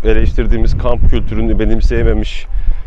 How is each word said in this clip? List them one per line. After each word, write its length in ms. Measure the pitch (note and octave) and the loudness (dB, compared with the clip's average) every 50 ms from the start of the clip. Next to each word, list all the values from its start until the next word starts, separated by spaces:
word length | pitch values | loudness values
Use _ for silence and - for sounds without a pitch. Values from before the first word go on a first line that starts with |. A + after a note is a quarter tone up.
| - | 0
eleştirdiğimiz 760 | A2 A2 A2 A2+ - - - A#2 G#2+ - G#2+ A2 - - - | 2 2 2 2 2 0 0 0 0 0 2 2 0 0 0
kamp 320 | - B2 B2 A2+ - - | 0 -2 0 2 4 4
kültürünü 480 | - A2+ G#2+ A2 G#2+ G#2+ A2 A2 A2 A2 | 4 2 2 -2 -2 -2 -2 0 0 0
benimseyememiş, 880 | A2 A2 A2+ A2 - - B2 A#2 A#2 A2+ G#2+ G#2+ A2 - - - - - - - - - - - - | 0 0 0 0 0 0 0 0 0 0 0 0 -2 -4 -6 -8 -6 -6 -4 -2 0 0 0 0 -2